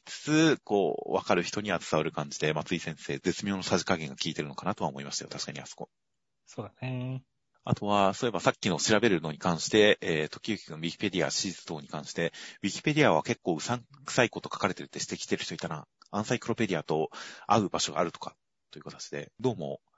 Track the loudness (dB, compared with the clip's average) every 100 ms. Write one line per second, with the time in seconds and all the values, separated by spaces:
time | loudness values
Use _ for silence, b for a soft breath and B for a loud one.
0 | -8 -8 2 4 6 4 2 2 2 0
1 | -2 0 4 2 2 -4 -2 -2 2 2
2 | 2 -2 -6 -2 0 0 -2 -4 -4 -8
3 | -6 -4 -2 -2 -2 -4 0 0 2 -2
4 | -2 -6 -6 -4 -6 -6 -4 -2 -4 -4
5 | -8 -8 -8 -10 -10 -10 -12 -14 -16 _
6 | _ _ _ _ _ -12 -12 -10 -8 -6
7 | -6 -8 -12 _ _ _ -4 -2 2 4
8 | 4 2 -2 2 2 2 0 2 4 4
9 | 6 2 0 -2 -2 0 4 6 8 6
10 | 2 0 -2 -6 -6 -6 -8 -8 -8 -4
11 | -2 0 0 0 -4 -6 -10 -10 -8 -10
12 | -8 -4 -4 B B B -6 -2 0 6
13 | 6 6 4 -2 -2 -2 -2 -4 -6 -18
14 | -2 4 4 2 -10 -2 -2 -2 -8 -8
15 | -6 -6 -4 -4 -4 -6 -6 -8 -12 _
16 | -8 -4 -2 -2 -2 -2 0 -2 0 0
17 | -2 B B B B 4 4 0 -2 0
18 | -2 -2 -14 -16 _ _ _ -18 -16 -14
19 | -10 -10 -10 -4 -2 -2 -6 -10 _